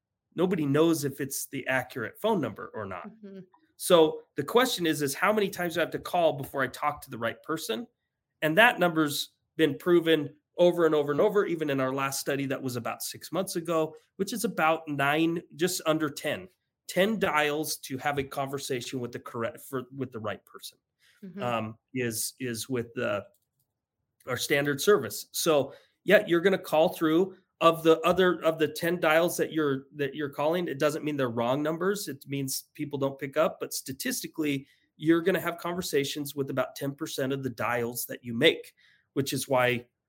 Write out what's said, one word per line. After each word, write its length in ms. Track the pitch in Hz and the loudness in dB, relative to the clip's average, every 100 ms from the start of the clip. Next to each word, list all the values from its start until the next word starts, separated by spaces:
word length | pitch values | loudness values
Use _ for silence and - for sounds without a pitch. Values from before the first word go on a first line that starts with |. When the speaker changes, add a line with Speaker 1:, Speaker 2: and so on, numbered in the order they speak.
| _ _ _ 151 | _ _ _ -2
Speaker 1:
nobody 300 | 180 185 143 | 0 0 2
knows 380 | 151 165 151 | 4 4 4
if 160 | 139 139 | -2 -4
it's 260 | 135 - - | -8 -8 -8
the 200 | 135 - | -8 -2
accurate 540 | 131 123 120 107 - | -2 -2 -8 -10 -4
phone 200 | 220 196 | 0 0
number 300 | 113 101 95 | -2 -6 -12
or 120 | 110 98 | -10 -8
not. 220 | 90 202 | -10 -12
Speaker 2:
Mm-hmm. 320 | - 202 196 185 _ _ - | -18 -18 -18 -20 _ _ -8
Speaker 1:
So 440 | - 170 156 156 - - | 6 6 6 2 -8 -8
the 60 | |
question 420 | 143 233 254 185 165 | 0 2 2 0 0
is, 160 | 147 | 0
is 120 | 139 | -2
how 180 | - 190 | 0 2
many 160 | 220 196 | 2 -2
times 260 | - 175 | -4 -4
do 60 | 165 | -2
I 20 | |
have 80 | 147 | -4
to 60 | 143 | -4
call 360 | - 180 160 | -4 2 2
before 280 | 139 131 143 | 0 -6 -4
I 60 | 127 | -4
talk 320 | - 147 147 | -2 -4 -4
to 80 | 135 | -10
the 80 | 113 | -6
right 240 | 117 - | -6 -6
person? 440 | - 160 - 226 233 _ _ _ _ _ | -6 -6 -4 -8 -8 _ _ _ _ _
And 140 | 156 165 | 2 6
that 220 | - - | 6 6
number's 520 | 175 160 147 139 - _ _ - | 2 2 0 -2 -8 _ _ 0
been 200 | 151 135 | 0 2
proven 540 | 180 170 160 156 135 - _ - | 4 4 6 2 2 -10 _ 4
over 280 | 175 170 160 | 4 6 4
and 80 | |
over 180 | 151 143 | 4 2
and 80 | 143 | 4
over, 240 | 208 202 175 | 4 4 2
even 240 | 165 151 | 0 0
in 100 | 135 | 0
our 120 | 131 | 0
last 280 | 139 135 135 | 0 -2 -2
study 260 | - 139 135 | -2 -2 -2
that 160 | - | -4
was 140 | 135 120 | -4 -4
about 260 | 113 101 | -6 -6
six 300 | - - - | -10 -12 -6
months 240 | 175 190 180 | -4 -4 -4
ago, 380 | 165 160 156 - _ - | -2 0 -2 -6 _ -6
which 160 | 196 | -6
is 120 | 226 | -2
about 420 | 208 170 156 160 156 | -2 2 2 2 -2
nine, 540 | 139 139 156 170 170 - 147 | 0 2 2 2 0 -6 -2
just 240 | 180 - 160 | -2 0 0
under 220 | 156 151 | 2 0
ten. 400 | - 151 98 92 _ _ _ - | -4 -6 -6 -8 _ _ _ -4
Ten 300 | 175 202 208 | 0 2 2
dials 580 | 185 151 151 151 147 - | 0 2 2 0 -4 -8
to 200 | - 131 | -8 -4
have 200 | 147 143 | -2 -2
a 60 | |
conversation 760 | 135 143 135 139 - 127 - 131 | -4 -4 -4 -6 -4 -6 -4 -6
with 120 | 120 | -8
the 60 | - | -10
correct, 420 | - 120 113 - | -10 -6 -6 -6
for, 240 | - 131 127 135 | -10 -10 -8 -8
with 160 | 127 | -8
the 60 | 113 | -6
right 240 | 107 95 | -8 -8
person, 340 | _ - - - _ _ _ _ | _ -20 -18 -20 _ _ _ _
Speaker 2:
Mm-hmm. 180 | 190 185 | -18 -8
Speaker 1:
um, 360 | 123 113 110 110 _ | -4 -4 -6 -12 _
is, 400 | 131 120 110 - - | -4 -4 -4 -8 -8
is 300 | 127 110 - | -8 -6 -6
with 260 | 123 117 | -6 -6
the, 300 | 127 113 101 - _ _ _ _ _ _ _ _ _ 135 | -4 -4 -4 -8 _ _ _ _ _ _ _ _ _ -8
our 80 | 123 | -6
standard 440 | - 143 143 139 | 0 0 0 0
service. 460 | 202 190 113 - - | 4 4 2 -10 -10
So 400 | - 170 147 131 - _ _ | -2 2 2 2 -6 _ _
yeah, 180 | - 196 156 | 4 4 4
you're 120 | 170 | 2
gonna 180 | 190 185 | 2 0
call 320 | - 156 180 | 2 2 2
through. 440 | - 160 165 190 - _ _ | 2 2 2 2 -4 _ _
Of 220 | 165 160 | 4 6
the 160 | 160 160 | 4 6
other, 380 | 170 180 180 165 | 4 4 4 4
of 160 | 160 156 | 0 2
the 80 | 151 | 0
ten 320 | - 170 175 | 0 -2 0
dials 360 | 160 160 170 - | 4 4 4 0
that 160 | 147 | -2
you're, 340 | 156 143 135 - 147 | 0 0 -2 -6 -6
that 180 | 143 | -6
you're 140 | 151 143 | -4 -6
calling, 400 | 143 151 180 170 | -2 0 0 -2
it 100 | 139 | 0
doesn't 260 | 151 147 | 0 0
mean 120 | 151 143 | -4 -2
they're 120 | 127 | -2
wrong 320 | 117 117 143 | 0 0 0
numbers. 460 | 151 165 185 202 - | 0 -2 -2 -2 -6
It 180 | 135 139 | -12 -6
means 380 | 139 135 - - | -4 -4 -6 -10
people 260 | - 143 139 | -10 -8 -2
don't 180 | 135 139 | -2 -4
pick 180 | 139 151 | -4 0
up, 220 | 165 - | 0 0
but 160 | 139 | -8
statistically, 920 | - 139 131 262 - 170 - 151 139 135 _ _ _ | -8 -8 -6 -4 -4 -6 -4 -2 -2 -6 _ _ _
you're 260 | 156 165 | 2 2
gonna 180 | 175 170 | 2 0
have 180 | 170 170 | -2 -6
conversations 800 | 175 180 180 143 139 151 139 143 | -6 -6 -2 0 0 -4 -8 -6
with 140 | 139 | -4
about 260 | 135 - - | -2 -4 -4
ten 160 | 139 | -6
percent 400 | 139 156 - 131 | -6 -8 -4 -4
of 100 | 139 | -4
the 80 | 131 | -6
dials 560 | 110 113 123 117 120 - | -4 -2 -2 -2 -6 -8
that 180 | - | -10
you 80 | 120 | -8
make, 400 | 113 156 - - _ _ _ _ | 2 2 2 -6 _ _ _ _
which 180 | 143 135 | -4 -2
is 160 | 135 135 | -4 0
why 380 | 127 123 120 - _ | 2 2 0 -6 _